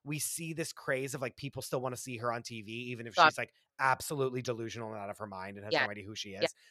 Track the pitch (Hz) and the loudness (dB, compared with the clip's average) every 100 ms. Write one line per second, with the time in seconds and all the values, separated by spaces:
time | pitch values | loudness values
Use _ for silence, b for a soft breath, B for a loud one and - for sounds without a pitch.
0 | 139 151 - - 165 156 160 - - 131 | -6 -2 -2 -4 -4 -2 -4 -4 0 0
1 | 135 135 123 - 143 135 - 139 127 123 | 0 -2 -4 -4 -8 -6 -2 -2 -2 -4
2 | - 120 120 117 117 117 104 117 123 120 | -6 -2 0 0 -2 -8 -6 -6 -6 -6
3 | 117 107 160 139 120 _ _ - 135 131 | -2 8 8 8 -4 _ _ 2 4 4
4 | - 151 131 127 120 113 113 110 110 110 | 2 2 2 2 -2 -2 -2 -6 -6 -6
5 | 101 104 104 95 95 101 104 156 123 104 | -6 -6 -6 -6 -8 -8 0 2 2 -2
6 | 98 107 104 95 - - - | -8 -8 -6 -2 -2 -2 -20